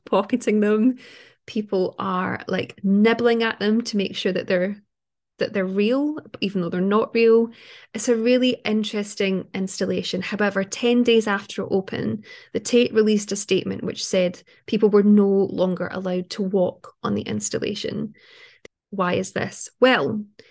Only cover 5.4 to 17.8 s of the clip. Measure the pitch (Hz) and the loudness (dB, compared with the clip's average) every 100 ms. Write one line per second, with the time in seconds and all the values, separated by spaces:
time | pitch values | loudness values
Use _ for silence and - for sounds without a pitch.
5.4 | - 196 185 190 214 262 294 302 - - | -4 -2 -2 0 2 2 -2 -6 -12 -6
6.4 | 196 196 170 180 196 208 226 233 226 226 | -4 -2 -4 -2 0 2 0 4 6 6
7.4 | 233 - - - - 220 - 226 233 254 | 2 -6 -20 -20 -14 -6 0 0 2 4
8.4 | 254 - - 214 208 214 208 - 196 185 | 2 0 -2 -2 -2 -4 -6 -2 -2 -2
9.4 | - 196 190 - 185 180 180 185 - 202 | -4 -8 -6 -4 -4 -4 -4 -6 -6 -2
10.4 | 208 196 196 - 240 240 240 226 220 202 | -2 -2 -6 -2 0 2 4 4 2 -4
11.4 | - - 196 190 190 - - 208 - - | -4 -10 -2 -2 -2 -6 -6 -6 -10 -20
12.4 | - 220 214 240 240 220 214 208 208 202 | -10 -8 2 2 4 2 2 2 0 -6
13.4 | - 185 190 196 180 - - 190 180 - | -2 -2 -2 -6 -6 -6 -2 0 0 -4
14.4 | _ _ - 214 214 202 202 208 196 196 | _ _ -6 2 4 6 6 6 6 4
15.4 | 196 - 185 175 - 185 185 180 180 - | 2 0 -2 -2 -6 -6 -4 -4 -6 -6
16.4 | 190 196 175 - - _ - 202 208 208 | -2 0 0 -2 -18 _ -4 -4 -4 -6
17.4 | - - - 208 | -4 -4 -4 -6